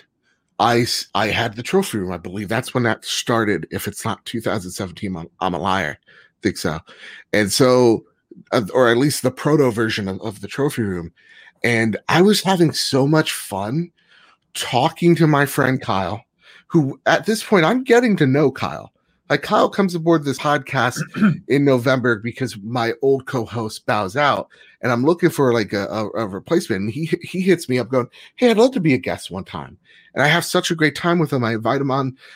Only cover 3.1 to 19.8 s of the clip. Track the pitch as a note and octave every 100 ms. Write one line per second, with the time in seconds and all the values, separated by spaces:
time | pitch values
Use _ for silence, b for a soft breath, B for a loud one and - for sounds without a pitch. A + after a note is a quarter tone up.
3.1 | - - A#2 G#2 F2+ D#2+ F#2+ - - A2+
4.1 | G2+ - A#2 A2 G2 F2+ - F#2+ E2 G2+
5.1 | F2 E2+ - F#2 E2+ F#2 F#2+ D#2 - b
6.1 | b b _ G2+ - F2 D#2 B B B
7.1 | B - G#2 G2+ - B2+ B2+ A#2+ G#2+ -
8.1 | _ _ - - A#2+ G2 B2+ A#2+ A#2 D3
9.1 | - B2+ - D3+ D3+ C3 A2 A2 G#2+ G2
10.1 | F#2+ A2 G2+ G2 - C#3+ C3 G#2 F2+ E2
11.1 | B B B B _ A#2 A2+ A2+ G2 -
12.1 | C#3+ G3 G3+ F#3 F#3 D#3+ - - C#3 C#3
13.1 | D#3 D#3 - - G2 G#2 D3 E3+ b b
14.1 | b b b _ - - A#2+ D#3 - F3
15.1 | D#3+ D#3+ C#3+ C#3 - C#3 C3 - G2 F2+
16.1 | G#2+ - _ b b _ E3 C3+ - -
17.1 | D#3 E3 A3 - G3+ D#3+ B3+ B3 A#3 B3
18.1 | F#3+ C#3 C#3 C#3+ - F2+ C#2+ - _ _
19.1 | _ - D3 - G#3+ G3+ G3+